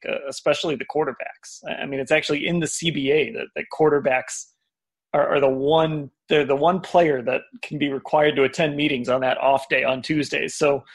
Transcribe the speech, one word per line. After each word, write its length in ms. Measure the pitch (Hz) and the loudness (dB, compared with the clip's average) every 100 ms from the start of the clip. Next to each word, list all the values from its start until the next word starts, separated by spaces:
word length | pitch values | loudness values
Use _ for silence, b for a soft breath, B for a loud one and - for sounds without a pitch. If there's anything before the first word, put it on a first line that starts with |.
| - | -8
uh, 60 | - 139 | -8 -8
especially 480 | 135 - 147 175 135 | -4 -2 0 -2 -4
the 100 | - | -4
quarterbacks. 720 | 147 151 120 - - - - - | -4 -4 -6 -12 -14 -20 -16 -12
I, 140 | - | -8
I 20 | 143 | -8
mean, 140 | 135 | -6
it's 120 | 131 | 0
actually 360 | 156 - 147 175 | 0 0 -2 0
in 120 | 175 | -2
the 80 | 156 | -2
C 220 | - 160 | -4 -4
B 220 | 156 135 | -2 0
A 200 | 151 123 | 0 0
that, 160 | 113 - - | -6 -10 -10
that 100 | - - | -10 0
quarterbacks 680 | 156 143 139 127 - - - _ _ _ _ _ _ | 2 4 2 -2 -4 -12 -14 _ _ _ _ _ _
are, 220 | 147 143 151 | 0 2 4
are 40 | |
the 80 | 139 | 2
one, 600 | 131 139 160 160 151 139 - _ | 2 2 4 2 -2 -8 -16 _
they're 160 | 156 135 | 2 2
the 100 | 139 | 2
one 240 | 156 185 | 2 2
player 420 | 190 180 170 135 | 2 4 4 2
that 200 | 117 127 - 240 | -2 -4 -6 -16
can 160 | - 151 | -10 -4
be 140 | 143 | -2
required 460 | 135 - 156 151 143 | -4 -2 2 2 4
to 80 | 135 | 2
attend 320 | - 160 143 | 2 -2 0
meetings 320 | 143 135 120 | -2 -2 0
on 100 | 127 | 0
that 160 | 131 131 | 0 2
off 280 | 131 135 - | 2 2 2
day 160 | 135 | 0
on 180 | 135 131 | 0 -2
Tuesdays. 540 | 120 156 139 143 160 - | -2 -2 -2 -4 -6 0
So, 300 | 147 143 - | 0 0 -4